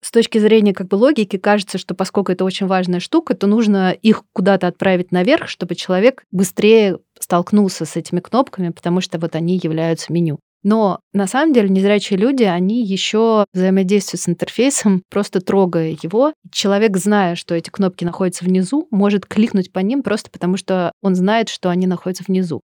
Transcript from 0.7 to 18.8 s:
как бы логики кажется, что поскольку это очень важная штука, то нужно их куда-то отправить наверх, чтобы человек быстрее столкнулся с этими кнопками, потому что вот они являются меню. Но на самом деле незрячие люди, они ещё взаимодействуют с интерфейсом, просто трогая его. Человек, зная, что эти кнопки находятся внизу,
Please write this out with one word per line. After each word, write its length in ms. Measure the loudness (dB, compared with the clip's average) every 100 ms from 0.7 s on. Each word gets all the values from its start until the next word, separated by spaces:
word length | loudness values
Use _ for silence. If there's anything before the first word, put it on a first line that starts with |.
как 140 | 0 -2
бы 80 | 2
логики 420 | 4 2 0 -2
кажется, 400 | 0 0 -2 -8
что 160 | -6
поскольку 380 | -6 -4 -2 -2
это 140 | 0 -2
очень 220 | -2 -2
важная 320 | 0 0 -4
штука, 360 | -2 -2 -2 0
то 100 | 2
нужно 460 | 2 2 2 0
их 320 | 0 0 -2 -4
куда-то 340 | -2 2 2 0
отправить 440 | -2 0 0 0
наверх, 380 | 0 2 0 -2
чтобы 260 | -10 -8 -6
человек 480 | -4 2 2 2 _
быстрее 680 | -2 -2 2 4 6 4 -2 _ _
столкнулся 640 | -2 -2 2 2 2 -2 -8
с 100 | -8
этими 240 | -6 -6
кнопками, 480 | -2 -2 -2 -4 -8
потому 320 | -6 -2 -2
что 180 | -2 -6
вот 160 | -6 -4
они 240 | -2 -2
являются 500 | -2 -2 -2 -4 -4
меню. 260 | -2 -2 -4 _ _
Но 380 | 0 2 0 -2 _
на 120 | -4 -2
самом 280 | 0 2
деле 160 | 2 2
незрячие 500 | 2 2 0 0 0
люди, 240 | 0 2
они 400 | 0 0 0 -2
ещё 640 | -2 -4 -2 0 2 2 0
взаимодействуют 680 | 0 2 2 2 0 -2 -6
с 60 | -4
интерфейсом, 760 | -4 -4 -2 0 0 0 0 -2
просто 300 | -4 -4 -4
трогая 560 | 0 2 2 0 -4 -6
его. 320 | -4 0 0 -2 -10
Человек, 460 | -4 0 2 2 2
зная, 380 | 2 2 2 -2
что 200 | -4 -6
эти 140 | -4
кнопки 340 | -2 -2 -2
находятся 400 | -6 -2 -4 -2
внизу, 420 | 0 0 0 -2